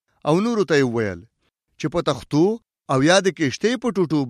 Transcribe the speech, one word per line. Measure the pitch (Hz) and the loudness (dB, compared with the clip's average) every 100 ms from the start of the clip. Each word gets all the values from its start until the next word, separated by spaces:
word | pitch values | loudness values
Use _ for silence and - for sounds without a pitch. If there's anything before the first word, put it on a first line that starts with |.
| _ _ | _ _
او | 143 165 | -2 0
نورو | 226 220 | 0 -2
ته | 180 151 | 0 2
یې | 131 | 2
وویل | 117 104 87 107 _ _ _ _ - | 0 -4 -6 -14 _ _ _ _ -8
چې | 151 | -6
په | 170 | -4
تختو | 160 131 - 143 185 226 _ _ - | -2 -4 -2 0 0 0 _ _ -2
او | 135 | 2
یا | 147 190 | 4 4
د | 185 170 | 2 -2
کشتۍ | 143 - 208 247 | -4 0 -2 0
په | 247 | -2
ټوټو | 190 165 156 127 | -2 0 0 2